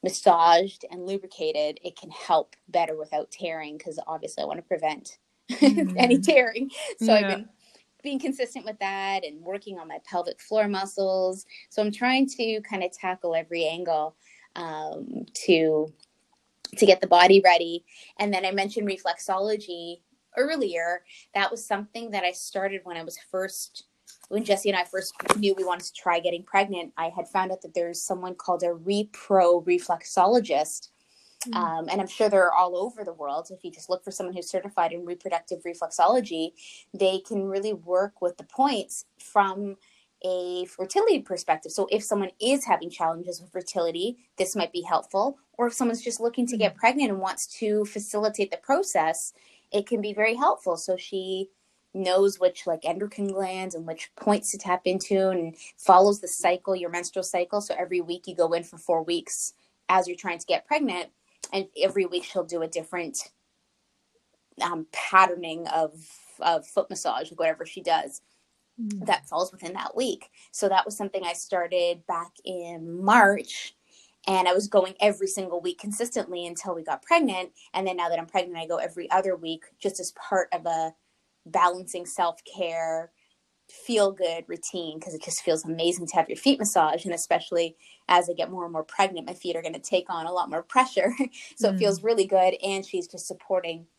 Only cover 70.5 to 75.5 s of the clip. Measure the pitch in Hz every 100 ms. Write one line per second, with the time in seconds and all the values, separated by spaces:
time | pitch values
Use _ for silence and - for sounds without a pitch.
70.5 | - 202 190 - 208 196 196 180 175 -
71.5 | 185 170 180 175 175 - 170 175 _ -
72.5 | 180 170 170 165 170 196 233 202 202 -
73.5 | - - _ _ _ _ _ - 190 185
74.5 | 185 208 208 185 190 208 202 196 196 185